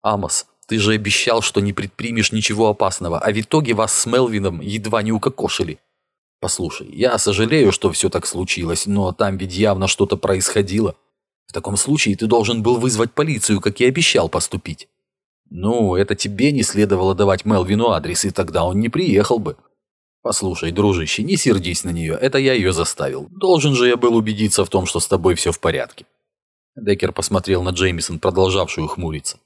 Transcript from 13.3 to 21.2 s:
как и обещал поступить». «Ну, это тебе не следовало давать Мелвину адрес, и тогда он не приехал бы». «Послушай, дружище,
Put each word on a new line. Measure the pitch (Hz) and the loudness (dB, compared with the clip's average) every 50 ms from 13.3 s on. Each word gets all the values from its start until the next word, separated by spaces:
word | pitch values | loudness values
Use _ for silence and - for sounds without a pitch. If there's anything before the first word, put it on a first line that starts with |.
| 143 107 - - 107 98 | -2 -2 0 0 0 0
как | - 107 101 - | 0 -2 0 2
и | 120 | 2
обещал | 127 135 170 165 - - - 85 | 2 2 2 0 2 2 2 0
поступить». | 80 - 82 - - - - _ - 78 - - _ _ _ _ _ _ _ _ _ _ _ _ _ | 2 -2 -4 -4 -4 -6 -8 _ -8 -12 -12 -14 _ _ _ _ _ _ _ _ _ _ _ _ _
«Ну, | - 85 92 107 117 120 110 95 90 | -12 -4 -2 0 2 2 2 2 2
это | 92 101 - 104 | 2 0 0 -2
тебе | - - 107 101 98 127 147 | -4 -4 -6 -2 2 2 2
не | 147 135 110 | 2 2 -2
следовало | - - 101 104 98 101 92 92 95 95 | 0 2 2 2 4 2 2 2 0 2
давать | 90 104 98 95 90 - | 2 4 2 2 2 0
Мелвину | 107 107 95 90 90 104 107 117 117 | 0 0 0 2 2 0 2 2 2
адрес, | 98 82 73 82 85 - - | 2 0 -2 -4 -4 -2 -2
и | 95 | -2
тогда | 85 - 92 80 82 87 85 | -2 -2 -4 -2 0 0 0
он | 90 90 101 | 0 0 0
не | 113 117 | -2 0
приехал | - 160 185 160 98 98 104 - 123 113 | -2 0 0 2 4 2 4 2 0 0
бы». | 92 - - _ _ _ _ _ _ _ _ _ _ _ _ _ | -2 -6 -10 _ _ _ _ _ _ _ _ _ _ _ _ _
«Послушай, | _ 117 110 - 101 92 87 - - 82 85 | _ -4 -4 -2 -2 -4 -4 -4 -6 -4 0
дружище, | 101 101 104 95 87 80 - - - | 2 2 2 2 2 -2 -4 -4 -4